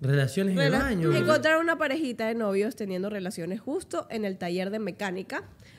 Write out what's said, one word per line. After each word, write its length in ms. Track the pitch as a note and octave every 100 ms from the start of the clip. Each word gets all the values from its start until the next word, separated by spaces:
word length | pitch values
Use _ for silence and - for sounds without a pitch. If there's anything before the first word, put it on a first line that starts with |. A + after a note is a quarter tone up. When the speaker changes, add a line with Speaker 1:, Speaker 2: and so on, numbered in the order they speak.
Speaker 1:
Relaciones 520 | C3+ C#3+ C3+ F#3+ G3
en 40 | F#3
el 100 | D3+
Speaker 2:
rela-, 60 | -
Speaker 1:
baño. 280 | C#4 F#3 E3
Speaker 2:
encontraron 500 | - - D4+ D#4 D#4+
una 140 | E4 E4
parejita 500 | D4 D4+ C4+ A3+ A3
de 80 |
novios 400 | A#3 G#3 G3 G#3+
teniendo 340 | - G3+ F#3 G3+
relaciones 520 | G#3 F3+ - E3 G3
justo 440 | - F4 - E4+ -
en 160 | A3+
el 120 | G3+ F#3+
taller 320 | F3 F3+ F#3+
de 80 | A3
mecánica. 640 | G3 F3 G3+ F#3 - D4 - - -